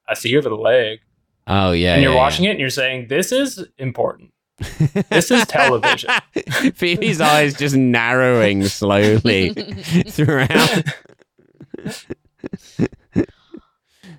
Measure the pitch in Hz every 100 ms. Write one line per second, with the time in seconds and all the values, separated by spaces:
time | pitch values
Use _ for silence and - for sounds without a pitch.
0 | - 110 117 135 131 107 113 127 107 110
1 | _ _ _ _ - 98 95 87 87 85
2 | 135 127 135 151 190 214 135 139 131 131
3 | 117 143 185 254 277 190 - - 131 117
4 | 117 - - _ _ - - - 151 202
5 | - 202 - 247 220 - 247 233 294 254
6 | - 233 - - - 131 262 - 175 175
7 | 233 156 151 151 147 139 143 135 131 120
8 | 117 127 127 120 104 98 98 - 101 101
9 | 104 107 117 98 92 - - - - 175
10 | - - 151 139 131 156 160 202 156 -
11 | - - _ _ _ _ - - 208 -
12 | - - _ _ - - - - - -
13 | _ - - _ _ 339 - _ _ _
14 | 190